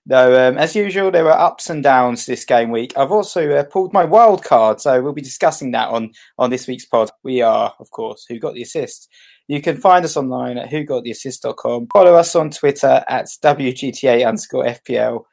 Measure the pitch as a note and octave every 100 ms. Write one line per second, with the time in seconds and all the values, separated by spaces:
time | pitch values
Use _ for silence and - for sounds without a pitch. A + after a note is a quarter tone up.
0 | - C3 B2+ B2+ B2+ B2+ D#3+ G#3+ G3+ F#3
1 | F#3+ F3+ D#3+ D#3 E3 - - D3+ C#3 C3
2 | B2 A#2 - B2 - B2 A#2 A#2 B2 C3+
3 | C#3 G#3+ F#3+ F3+ D3+ C#3+ C#3+ - F#3 G3+
4 | E3+ G#3+ A3+ G3 - B2 A2 G#2+ C#3+ B2+
5 | C3+ D3 C#3 - E3+ - C3+ A#2+ A2+ A2+
6 | A2+ - _ - B2 B2+ - B2 - A#2
7 | G#2+ - C3 B2+ A#2 G#2+ G#2+ - - -
8 | A2+ G#2+ - A#2 D3 - A#2 D#3+ B2 -
9 | - _ _ _ _ C#3+ D#3 C#3 F#3+ F3+
10 | E3 D#3 C3 B2+ B2 B2 A#2+ D3+ D3 C3
11 | A#2 A2 C3+ - C3 A#2+ A#2+ A#2+ - G3+
12 | F3+ E3+ E3+ E3+ D#3 - C#3+ C#3+ C3+ C3
13 | - B2+ - - D3+ D3 C3+ B2+ C#3 -
14 | C3+ A#2+ A#2+ G#2+ - B2+ B2+ A#2+ - A#2
15 | A2+ A#2 -